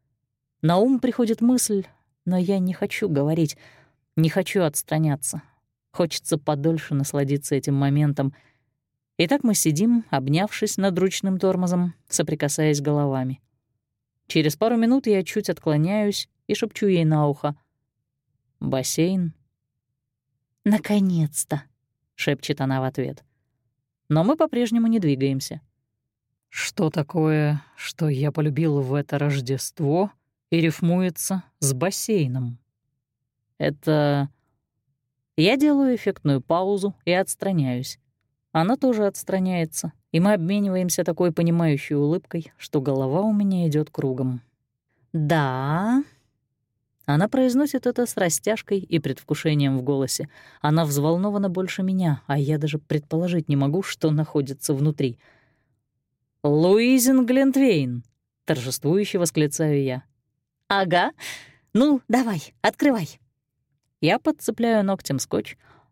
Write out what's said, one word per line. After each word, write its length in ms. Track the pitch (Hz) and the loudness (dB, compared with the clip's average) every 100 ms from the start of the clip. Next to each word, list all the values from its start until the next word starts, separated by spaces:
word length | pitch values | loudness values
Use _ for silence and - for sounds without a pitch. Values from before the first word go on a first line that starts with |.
| _ _ _ _ _ _ | _ _ _ _ _ _
На 160 | 156 175 | 0 2
ум 240 | 233 262 | 4 2
приходит 400 | 254 233 233 226 | 0 0 0 2
мысль, 440 | 240 247 - 202 190 _ _ _ | 2 2 0 -2 -4 _ _ _
но 120 | - 185 | -4 -2
я 220 | 180 196 | 0 0
не 140 | 185 | 0
хочу 360 | 180 202 - 202 | -2 -6 -4 -2
говорить, 480 | 143 143 165 151 - - - _ _ _ - | 0 0 2 0 -2 -18 -20 _ _ _ 0
не 120 | 160 | 0
хочу 340 | 196 180 202 | 0 -2 0
отстраняться. 800 | 165 143 - 156 156 143 - 160 - _ _ _ _ | 0 -2 -4 -2 0 -2 -6 -10 -14 _ _ _ _
Хочется 460 | - 175 - - 165 | -2 -2 -2 -4 -4
подольше 560 | 151 147 147 165 - | -2 0 0 -2 -2
насладиться 600 | 143 135 143 139 143 - | -4 -2 -2 -2 -2 -2
этим 200 | 143 135 | -4 0
моментом. 600 | 139 139 143 151 143 135 - _ _ _ _ _ _ _ _ | 0 2 2 2 0 -4 -4 _ _ _ _ _ _ _ _
Итак, 240 | 165 277 | 0 2
мы 120 | 247 | 2
сидим, 500 | 202 - 147 220 240 226 | 0 0 2 2 2 0
обнявшись 680 | 139 131 151 208 - 214 - | -4 0 0 0 -2 -4 0
над 220 | 196 180 | 0 2
ручным 400 | 185 - 196 185 | 0 0 -2 0
тормозом, 560 | 196 180 180 180 180 - _ | 0 0 0 0 -2 -4 _
соприкасаясь 720 | - - 151 147 - 156 147 | -2 -2 0 -2 0 0 2
головами. 600 | 143 147 143 131 131 131 _ _ _ _ _ _ _ _ _ | 0 0 0 -2 -4 -6 _ _ _ _ _ _ _ _ _
Через 300 | 160 156 - | 0 0 0
пару 200 | 220 233 | 0 2
минут 300 | 226 262 247 | 2 2 2
я 160 | 202 | 0
чуть 260 | 180 - 208 | 0 -4 -4
отклоняюсь 800 | 175 - 151 160 208 208 196 - _ _ | -4 0 0 2 0 0 -2 -8 _ _
и 80 | |
шепчу 320 | 208 220 - 208 | -4 -4 0 2
ей 180 | 180 | 4
на 220 | 160 156 147 | 4 2 2
ухо: 300 | 143 147 147 _ _ _ _ _ _ _ _ _ _ | 0 -4 -6 _ _ _ _ _ _ _ _ _ _
"Бассейн". 760 | 139 131 127 - 170 190 175 - _ _ _ _ _ _ _ _ _ _ _ _ | -4 -4 -4 0 0 0 -4 -6 _ _ _ _ _ _ _ _ _ _ _ _
"Наконец-то!" — 1000 | - 214 - 208 190 175 156 151 - 151 - _ _ _ _ | 0 0 2 0 2 2 0 -2 -6 -6 -8 _ _ _ _
шепчет 460 | - - 143 - 147 | -6 -4 -2 -4 -4
она 200 | 135 135 | -2 -2
в 40 | |
ответ. 400 | 131 139 135 139 _ _ _ _ _ _ _ _ _ | -2 -4 -6 -8 _ _ _ _ _ _ _ _ _
Но 160 | 151 | 0
мы 120 | 180 320 | 2 2
по-прежнему 500 | 311 240 240 233 226 | 0 0 0 0 2
не 140 | 226 | 2
двигаемся. 600 | 170 135 139 135 - 151 _ _ _ _ _ _ _ _ _ | 2 0 0 -2 -6 -12 _ _ _ _ _ _ _ _ _
"Что 420 | - - - 165 | -10 -10 -2 -2
такое, 760 | 156 147 170 156 156 151 147 - _ | 0 -4 0 2 2 2 -2 -6 _
что 320 | - - 160 | -16 -4 -2
я 220 | 131 147 | 0 -2
полюбил 500 | 151 151 139 165 143 | 0 -2 0 0 0
в 140 | 131 | 0
это 240 | 143 143 143 | -2 -2 -2
Рождество 920 | 147 139 127 135 - - 139 160 202 - _ _ _ | 0 -2 -2 -6 -6 -4 0 0 0 -4 _ _ _
и 100 | 170 | 0
рифмуется 840 | 165 156 170 175 185 160 - 190 - _ | 0 0 0 2 0 -4 -6 -6 -6 _
с 120 | 143 | -2
бассейном?" 880 | 131 170 196 - 214 143 127 123 120 _ _ _ _ _ _ _ _ _ _ | 0 -2 -2 -2 0 0 -2 -6 -8 _ _ _ _ _ _ _ _ _ _
"Это..." 720 | 147 147 - 156 147 143 139 - _ _ _ _ _ _ _ _ _ - | -4 -2 0 2 2 2 -2 -8 _ _ _ _ _ _ _ _ _ 0
Я 200 | 165 269 | 2 4
делаю 400 | 302 277 269 240 | 4 4 2 0
эффектную 460 | - 180 151 139 | -2 -2 0 0
паузу 520 | - 165 190 202 202 - - | 0 -2 0 -2 -2 -6 -2
и 60 | |
отстраняюсь. 880 | 180 190 - 196 185 135 123 127 - _ _ _ _ _ | 0 0 -4 -2 0 -2 -4 -8 -14 _ _ _ _ _
Она 240 | 160 170 262 | -2 0 0
тоже 300 | 262 220 208 | 0 2 0
отстраняется, 880 | 196 - 190 185 180 160 - 170 - _ | -2 -4 -2 -2 -2 -4 -6 -10 -12 _
и 100 | 165 | 0
мы 140 | 185 | 2
обмениваемся 680 | 214 165 202 202 185 180 - | 2 0 0 0 0 -2 -2
такой 280 | 175 165 180 | -2 0 0
понимающей 640 | 165 170 170 165 143 - 147 | 2 2 2 2 0 0 0
улыбкой, 560 | 147 170 - 175 156 _ | 0 0 -4 -10 -10 _
что 240 | - 151 | -6 -4
голова 400 | 135 135 135 151 | 0 0 0 0
у 100 | 214 | 0
меня 340 | 208 202 185 170 | 0 0 0 0
идёт 220 | 151 151 | 0 -2
кругом. 540 | - 139 131 131 123 - _ _ _ _ _ _ | -4 -4 -2 -2 -4 -10 _ _ _ _ _ _
"Да?" 920 | 165 151 160 143 131 139 160 208 254 285 _ _ _ _ _ _ _ _ _ - | -4 0 2 0 0 -2 0 0 0 -2 _ _ _ _ _ _ _ _ _ -2
Она 220 | 147 208 | 0 2
произносит 580 | - 262 247 285 262 247 | 2 2 2 0 0 -2
это 180 | 247 | -2
с 120 | 240 - | -2 0
растяжкой 600 | 185 - - 220 - 202 | -2 0 -2 -4 -2 -4
и 200 | 185 170 | -2 -2
предвкушением 800 | 147 131 - 147 165 151 143 135 | -2 -8 -6 -4 0 2 2 0
в 40 | |
голосе. 460 | 127 139 131 - 151 - - - | -2 -2 -2 -4 -8 -12 -20 -6
Она 240 | 147 156 | 0 0
взволнована 640 | 160 143 143 170 202 202 196 | 2 0 0 0 0 -2 -2
больше 340 | 180 185 - | -2 -6 -4
меня, 400 | 185 190 175 139 - | -2 0 0 -2 -2
а 120 | 143 | -2
я 200 | 139 156 | 0 0
даже 200 | 151 147 | -2 -6
предположить 680 | - 156 147 160 175 175 156 | -4 -4 -2 -4 -2 -2 0
не 80 | 143 | 0
могу, 260 | 139 160 | 0 -2
что 280 | 196 - 160 | -6 -4 -2
находится 640 | 151 151 151 135 135 - | 0 -2 -2 -4 -6 -4
внутри. 440 | 139 147 147 135 117 _ _ _ _ _ _ _ _ _ _ _ _ | 0 0 0 -4 -4 _ _ _ _ _ _ _ _ _ _ _ _
"Луизин 800 | 147 147 175 208 240 262 240 262 | 0 2 4 4 6 4 4 4
Глинтвейн!" — 800 | 240 254 269 269 269 175 131 123 - _ _ _ | 4 4 4 4 4 4 0 -4 -10 _ _ _
торжествующе 760 | - 156 123 127 143 185 202 190 | -4 -4 -2 -4 0 0 0 -2
восклицаю 640 | 170 - 151 - 156 143 | -2 0 -2 0 0 0
я. 200 | 135 127 - _ _ _ _ _ _ | 0 -4 -10 _ _ _ _ _ _
"Ага. 440 | 202 190 175 202 - - - - _ _ | 0 2 2 0 -4 -16 -16 -18 _ _
Ну, 300 | 202 285 277 - | 0 2 2 0
давай, 460 | 240 240 185 - _ | 0 0 -4 -8 _
открывай". 580 | 208 - 302 240 160 - _ _ _ _ _ _ _ _ | -2 2 0 0 -4 -10 _ _ _ _ _ _ _ _
Я 180 | 151 220 | 0 0
подцепляю 680 | - 311 - 226 233 226 | 0 -4 -4 -2 0 2
ногтем 360 | 196 196 - 139 | 0 -4 -4 -6
скотч, 360 | - - - - _ _ _ | -4 -4 -6 -14 _ _ _